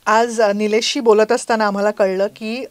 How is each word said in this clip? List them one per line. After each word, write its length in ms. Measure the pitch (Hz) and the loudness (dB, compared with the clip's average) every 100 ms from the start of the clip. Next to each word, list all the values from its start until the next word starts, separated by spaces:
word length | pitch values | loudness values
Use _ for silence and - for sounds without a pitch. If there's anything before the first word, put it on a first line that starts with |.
| 208 | 0
आज, 340 | 220 240 226 | 2 2 0
अ, 120 | 208 | 0
निलेशशी 480 | 202 214 214 226 285 | 0 0 -2 -2 -2
बोलत 320 | 233 208 220 | 2 4 4
असताना 340 | 247 - 220 208 | 0 -2 -2 0
आम्हाला 240 | 196 208 | 0 -2
कळलं 360 | 208 190 190 208 - | 0 -2 0 -4 -6
की 280 | 220 240 233 | -10 -8 -10